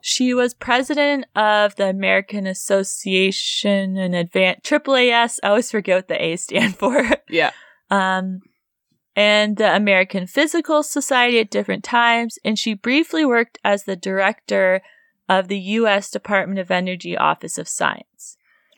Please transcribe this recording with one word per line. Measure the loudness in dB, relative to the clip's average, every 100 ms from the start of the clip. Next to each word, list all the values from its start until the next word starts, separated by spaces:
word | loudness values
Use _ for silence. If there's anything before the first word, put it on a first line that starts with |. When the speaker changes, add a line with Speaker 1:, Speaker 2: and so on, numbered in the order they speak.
Speaker 1:
she | -4 -2 0
was | 2 0
president | -2 -2 0 0 0 0 0 -4 0
of | 2 4 2 0
the | -2
American | 0 2 0 0 -8 -6
Association | -8 0 0 0 -6 -2 0 0 0 -4 -2 0 0 0 -4
in | -2
Advan-, | -2 -2 2 0 0
triple | -2 -2 2 2
A | 4
S. | 2 0 -2
I | 0
always | 2 0
forget | -4 0 0
what | 0
the | -4
A | -4 -4
stand | -4 -2 -2 0
<laughs> |
for. | 0 0 0 -2 _
Speaker 2:
Yeah. | 0 0 -2 -20 _ _
Speaker 1:
Um, | -2 0 -2 -4 -8 _ _ _ _ _ _ _
and | 0 4 4 2 2
the | 2 2
American | 4 2 2 -2 -4
Physical | 0 0 0 0 0
Society | 0 -4 0 2 2 2
at | 0
different | -4 -4 -6
times, | -2 2 2 2 -2 -6 -4
and | -4
she | -4
briefly | -4 0 0 0 0 2
worked | 2 0 -2
as | 0 0
the | -2 -8
director | -4 0 0 -2 -4 0 2 2 -2 _ _ _ _
of | 0 0
the | -6
U | -2 0 2
S | 0 -2
Department | -12 -2 -2 0 -6
of | -2
Energy | -2 -2 -6 -8
Office | 0 0 0 -6 -10
of | -10
Science. | -2 -2 -4 -14 _ -20 -20 _ _ _